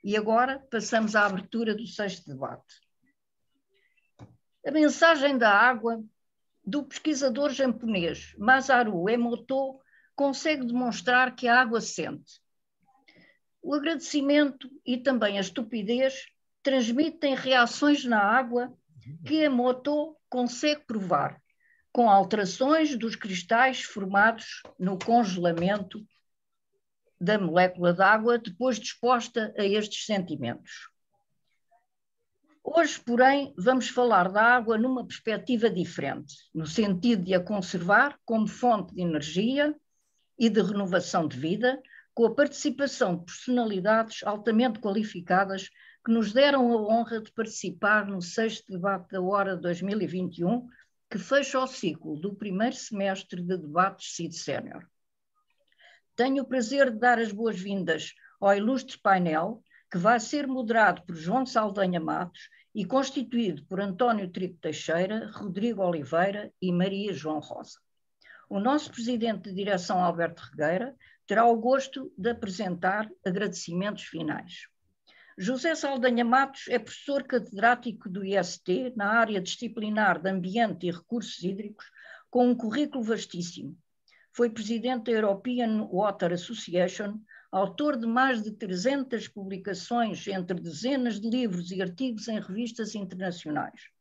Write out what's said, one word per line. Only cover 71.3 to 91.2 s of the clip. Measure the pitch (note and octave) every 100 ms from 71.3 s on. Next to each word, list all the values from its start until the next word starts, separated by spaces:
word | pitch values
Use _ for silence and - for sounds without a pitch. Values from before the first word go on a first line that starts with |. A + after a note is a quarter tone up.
| G3+ A#3
o | A#3
gosto | A#3 C4+ C4+ C4+ C4 -
de | G#3
apresentar | A#3 G3+ F3+ F#3+ F3 F#3 G3+ G#3+ -
agradecimentos | G3 F#3 G3+ F3 - E3+ G3+ G#3
finais. | - D#3+ D#3 C#3 - - - _ _ _ _ _ _ -
José | F#3+ B3+ E4
Saldanha | D#4 C#4+ C4+ B3+ A#3
Matos | A#3 B3+ C4+ - -
é | A#3+
professor | A3 - - C#4
catedrático | C4+ B3 A#3 G3 A3+ B3 B3 - G3
do | F3+
I | F#3+ G3
S | F3 -
T | - F#3 B3+
na | A#3+ G3+ A3+
área | A3+ G3+
disciplinar | F3+ - A#3 - G#3+ G#3+ G3+ E3+
de | F#3
Ambiente | F#3+ F3+ G#3+ A3 E3+ F3+
e |
Recursos | E3+ _ A#3 - -
Hídricos, | F3 G3 G#3 - - - - - _
com | B3 B3
um |
currículo | A#3+ A3 G#3 D4 C#4
vastíssimo. | A3 G#3+ F3 F3 F3 F3+ C#3+ - _ _ _ _ _
Foi | - A#3+
presidente | A3+ G#3 A3+ A#3+ B3 B3
da | A3+
European | G#3 G3 B3+ B3 A3+ G#3+ G#3+
Water | F3+ G#3 G3+ F3
Association, | F3 - A3+ - E3+ F3+ - G#3 G#3+ - - _
autor | F#3+ F#3+ - D4 C4
de | A3+
mais | A#3 C4+ A#3+
de | G#3
trezentas | G3+ G3+ F3+ A3+ C#4 C4 A3+ -
publicações, | G#3 F#3+ F#3+ G#3 F3+ - A#3+ A3+ F3 -
entre | F#3+ F3+ F3+
dezenas | E3+ D3+ A#3 C#4 B3 G3+